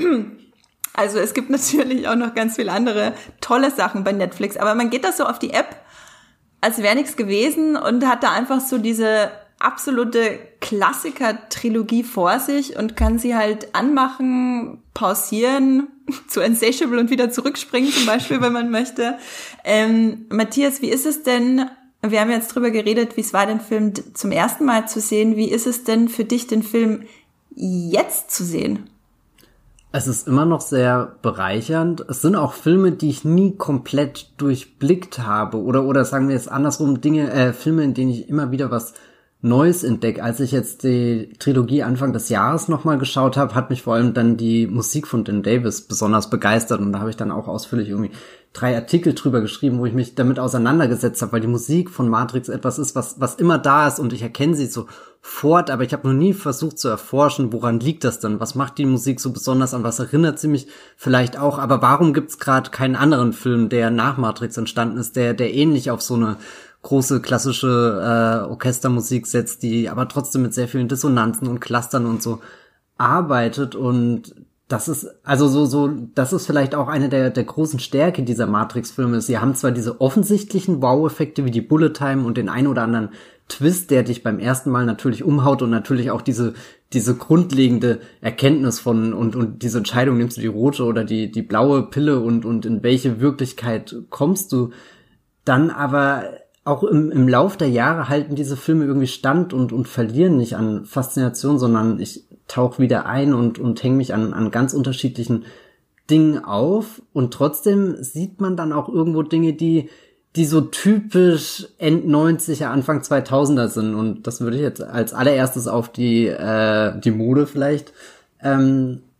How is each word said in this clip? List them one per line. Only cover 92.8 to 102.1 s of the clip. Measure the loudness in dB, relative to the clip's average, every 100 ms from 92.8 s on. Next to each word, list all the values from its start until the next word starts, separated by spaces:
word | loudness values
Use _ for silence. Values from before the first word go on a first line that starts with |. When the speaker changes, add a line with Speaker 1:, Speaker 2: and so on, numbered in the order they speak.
Speaker 2:
welche | 2 2 2 0
Wirklichkeit | 0 0 -4 -6 -6 -6 -6 -14 -14
kommst | -2 0 0 0
du, | -2 -2 -6 -20 -20 _ _ _ _
dann | 2 4 4
aber | 0 -2 0 2 0 -6 -14 -20 _
auch | -4 -2
im, | 2 2 2
im | 4 4
Lauf | 4 2 2
der | 0
Jahre | 2 2 0 -2
halten | -2 -2 -4
diese | -4 -4
Filme | 0 2 2
irgendwie | 0 0
stand | 0 0 0 0
und, | 0 0
und | -2 -4
verlieren | -2 -2 2 4 4
nicht | 2 -2
an | -2 -2 -4
Faszination, | -6 -4 -2 -2 0 0 2
sondern | 4 4 2 0
ich | -6